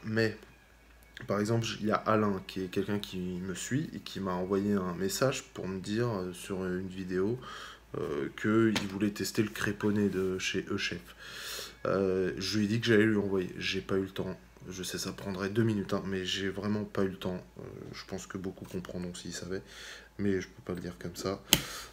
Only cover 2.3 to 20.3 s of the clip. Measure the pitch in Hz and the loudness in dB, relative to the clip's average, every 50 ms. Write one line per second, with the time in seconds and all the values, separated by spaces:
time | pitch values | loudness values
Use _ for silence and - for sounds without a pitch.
2.3 | 98 92 92 - - 95 95 90 - 101 95 101 104 101 101 - - 92 90 92 | 2 0 -4 -6 -6 -4 -4 -2 0 0 0 2 0 -2 -2 -4 -6 -4 -4 -4
3.3 | 90 87 90 95 87 - - - 120 143 165 - - 101 - - - 98 98 95 | -4 -4 -4 -4 -6 -6 -4 -2 0 0 0 -2 -6 -10 -10 -8 -6 -4 -2 0
4.3 | 90 90 92 92 101 98 98 104 104 98 92 90 87 85 95 98 - - 135 131 | 0 0 2 2 2 4 4 4 4 4 2 0 -2 0 -2 0 2 4 4 4
5.3 | 131 - - - - - 95 92 95 95 87 98 104 113 120 120 110 95 90 92 | 2 2 -6 -8 -10 -8 -6 -4 -4 -4 -4 -2 0 0 2 2 0 -2 -2 -4
6.3 | 87 - - - 98 92 95 92 90 92 95 92 90 95 95 90 92 92 95 104 | -6 -8 -6 -6 -4 -2 -2 0 -2 -2 -2 -4 -6 -6 -4 0 2 2 2 2
7.3 | 123 131 - - - - - - - - - - - - 76 78 71 71 69 67 | 0 -2 -4 -10 -12 -12 -12 -14 -16 -18 -18 -8 -6 -4 -2 -2 -2 -2 -2 -4
8.3 | - - - 107 107 113 113 113 107 90 98 98 95 98 104 104 101 - 98 - | -4 0 2 4 6 8 8 6 6 4 0 -2 0 2 2 2 2 0 -4 -2
9.3 | - - 110 104 - - - 110 101 - - 107 101 107 104 98 87 92 95 95 | 2 0 0 0 0 0 0 0 0 2 2 2 4 6 4 4 4 2 0 0
10.3 | 92 92 - - - 95 92 - 101 98 - - - 87 - - - - - - | 0 0 0 0 0 0 0 0 -2 -2 -2 -2 -4 -6 -10 -12 -18 -16 -16 -14
11.3 | - - - - - - - - - - - - 90 95 98 95 92 95 92 90 | -12 -10 -10 -8 -8 -8 -10 -10 -10 -4 0 2 4 4 4 4 4 4 2 2
12.3 | - 78 98 95 101 107 104 101 110 120 110 113 113 104 107 110 107 101 101 98 | 0 -2 -2 0 2 2 4 4 4 2 4 6 8 8 8 8 6 4 2 2
13.3 | 98 95 92 87 87 87 87 90 92 95 92 - 98 95 98 90 - - 92 95 | 2 2 0 0 -4 -4 -4 -2 -2 -2 -2 0 2 2 2 0 -2 -4 -4 -4
14.3 | 90 - - - - - - - 90 90 90 - - 90 95 95 90 - - 101 | -4 -8 -12 -20 -20 -16 -12 -10 -8 -6 -6 -6 -4 -4 -4 -4 -6 -6 -6 -6
15.3 | 95 90 98 98 101 117 113 113 107 101 92 - 104 95 85 95 98 95 92 90 | -4 -2 -2 0 4 4 4 4 4 2 0 0 -2 -2 -2 -2 -2 -2 -2 -2
16.3 | - 95 98 98 92 98 95 104 104 107 104 101 - 104 98 95 92 - - 95 | -2 -2 -2 -2 -2 -2 -2 0 0 0 -2 -2 0 0 0 0 0 -4 -4 -4
17.3 | 90 92 - - - - 87 95 98 98 95 - - - - - 95 92 90 - | -4 -6 -8 -12 -14 -14 -14 -12 -12 -12 -12 -12 -12 -12 -10 -8 -8 -8 -8 -8
18.3 | - 95 90 95 90 - 98 - - 92 87 - 92 90 90 90 87 - - 90 | -8 -6 -6 -6 -8 -8 -12 -8 -8 -8 -6 -6 -6 -6 -6 -6 -8 -8 -10 -8
19.3 | 87 - 85 87 92 101 - - - - - - - - - - - - 101 101 | -8 -8 -6 -4 -6 -6 -6 -10 -16 -16 -14 -14 -14 -16 -16 -16 -6 0 2 2